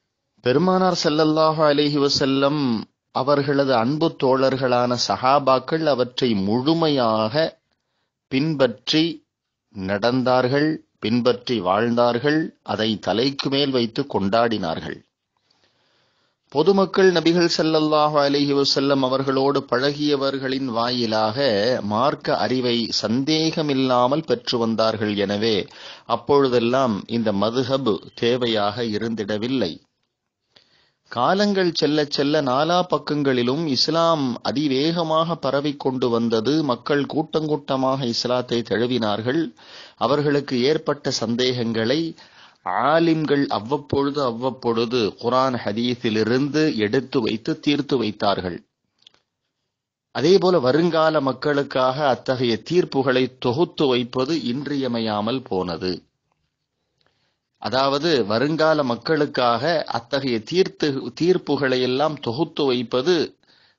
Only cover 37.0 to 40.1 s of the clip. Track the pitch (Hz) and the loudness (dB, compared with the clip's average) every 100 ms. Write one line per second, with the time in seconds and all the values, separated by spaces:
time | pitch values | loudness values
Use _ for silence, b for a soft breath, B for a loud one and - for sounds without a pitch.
37 | 127 127 156 160 156 151 143 135 131 135 | 0 -4 -4 -4 -2 -4 -4 -2 -2 -2
38 | 127 113 120 123 123 120 113 101 120 123 | -4 -4 -2 -2 -2 -4 -2 -2 0 0
39 | 110 104 113 156 160 - B B B B | -2 -2 -2 -2 -4 -10 B B B B
40 | 113 | 0